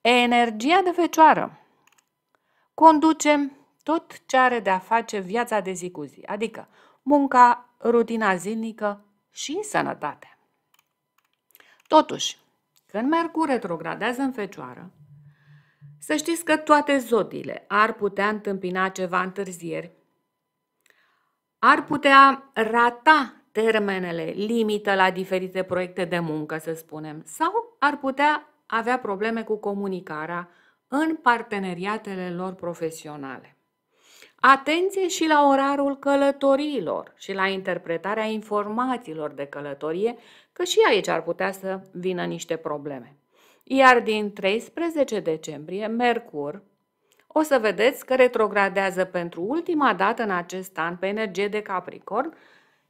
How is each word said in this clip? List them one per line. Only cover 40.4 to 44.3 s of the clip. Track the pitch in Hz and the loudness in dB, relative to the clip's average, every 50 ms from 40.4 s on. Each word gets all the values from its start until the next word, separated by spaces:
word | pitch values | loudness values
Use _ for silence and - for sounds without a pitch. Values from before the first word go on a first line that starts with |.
| _ _ _ | _ _ _
că | _ 359 | _ -4
și | 359 - 415 453 403 | -2 2 4 4 6
aici | 262 196 175 185 | 4 2 2 0
ar | 170 165 160 | -2 -4 -2
putea | - 170 - 190 190 196 | -6 -6 -4 -4 -6 -6
să | 190 196 190 190 185 185 - _ | -6 -8 -8 -8 -8 -10 -14 _
vină | 180 175 185 185 175 175 | -8 -6 -6 -4 -4 -6
niște | 175 170 170 - - 165 | -6 -8 -10 -8 -8 -8
probleme. | 160 160 160 151 147 139 151 143 131 117 - - _ _ _ _ _ _ _ _ _ _ | -8 -6 -8 -8 -8 -8 -10 -12 -12 -14 -18 -20 _ _ _ _ _ _ _ _ _ _
Iar | _ 254 269 269 262 254 240 | _ 2 6 8 8 8 6
din | - 220 220 214 208 208 | 4 0 -2 -2 -2 -4